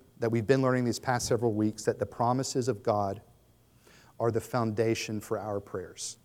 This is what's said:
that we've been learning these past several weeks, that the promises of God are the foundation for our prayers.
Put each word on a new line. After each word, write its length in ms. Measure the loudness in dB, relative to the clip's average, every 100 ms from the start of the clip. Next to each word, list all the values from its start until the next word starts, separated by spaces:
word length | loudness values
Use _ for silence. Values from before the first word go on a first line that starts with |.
| -18 -4
that 100 | 0
we've 160 | 2 4
been 160 | 4
learning 220 | 4 2
these 160 | 2 0
past 280 | -2 0 0
several 260 | 2 2
weeks, 300 | 2 0 0
that 140 | -2 -2
the 80 | -2
promises 640 | 0 2 2 0 -2 -2
of 160 | -2
God 380 | 0 0 0 -4 -12 -20 _ _ _ _ -20 -20 -16 -2
are 120 | 0
the 100 | 0
foundation 800 | 0 0 0 2 2 0 -2 -6
for 180 | -4 -4
our 220 | -4 -4
prayers. 560 | -6 -8 -10 -12 -12 -14